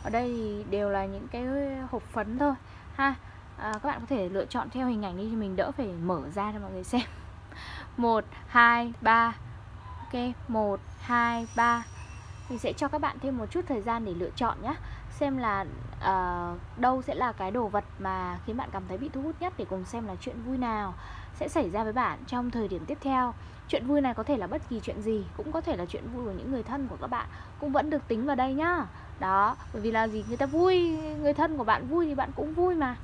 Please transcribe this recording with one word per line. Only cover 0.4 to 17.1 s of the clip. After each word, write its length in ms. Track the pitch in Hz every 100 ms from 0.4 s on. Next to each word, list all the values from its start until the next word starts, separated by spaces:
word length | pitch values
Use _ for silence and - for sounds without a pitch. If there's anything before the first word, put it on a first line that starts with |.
| 220 208 202
đều 200 | 196 202
là 160 | 196 196
những 220 | 196 -
cái 160 | 240 254 277 277 269 254
hộp 120 | 226
phấn 360 | - 233 208 247
thôi 160 | 294 269 - - -
ha. 200 | - 277 262 - - - -
À, 160 | 214
các 120 | 214 277
bạn 120 | -
có 60 | 233
thể 200 | 262 180
lựa 160 | 190
chọn 260 | - 247 220
theo 160 | 247 254
hình 180 | 220
ảnh 120 | 202 175
đi 120 | 220
thì 60 | 226
mình 200 | 202 185
đỡ 140 | - 285
phải 120 | 220 170
mở 180 | 170 175 135
ra 180 | 196 208
cho 60 | 208
mọi 140 | 190
người 120 | 185
xem. 180 | 185 247 233 - - - -
<laughs> 460 | - - - - -
Một, 280 | 233 220 - - -
hai, 440 | 247 233 233 240 233
ba. 340 | 220 226 233 220 - - - - - -
Ok, 220 | - 247 247 247 -
một, 320 | 220 208 196 - -
hai, 460 | - 240 233 233 233 233
ba. 280 | 240 233 226 - - - - - -
Mình 100 | 240
sẽ 140 | 233
cho 160 | - 285
các 120 | 302
bạn 160 | 294 262
thêm 160 | 269 254
một 80 | 208
chút 100 | 349 349
thời 120 | 240
gian 240 | 220 233
để 100 | 208
lựa 160 | 170 180 -
chọn 220 | 233 -
nhá. 120 | 226 320 - - -
Xem 280 | - 285 262
là, 260 | 233 196 190 - - -
ờ, 540 | 190 190 180 175 175 175 - -
đâu 260 | 247 262
sẽ 120 | 254